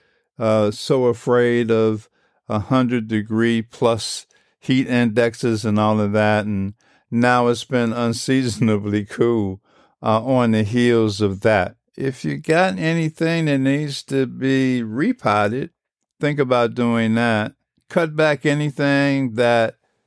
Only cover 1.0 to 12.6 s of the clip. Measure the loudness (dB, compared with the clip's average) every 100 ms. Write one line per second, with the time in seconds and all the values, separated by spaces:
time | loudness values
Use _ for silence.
1 | 0 0 0 2 2 2 2 2 2 -2
2 | -8 _ _ _ -6 -4 0 2 2 0
3 | -2 -4 -2 0 2 0 -4 -2 0 0
4 | -4 -12 -16 _ _ _ -2 0 2 0
5 | 2 2 0 0 -2 -2 0 0 2 2
6 | 0 2 2 0 0 -4 -6 -10 _ _
7 | -6 0 2 2 2 -2 -2 -2 -2 -2
8 | -2 -2 -2 0 0 0 0 0 -2 -4
9 | -4 -2 0 0 -2 -6 _ _ _ -8
10 | -2 0 2 2 2 2 0 2 4 4
11 | 2 0 -2 0 2 2 0 -6 _ -8
12 | -8 -6 -6 -6 0 0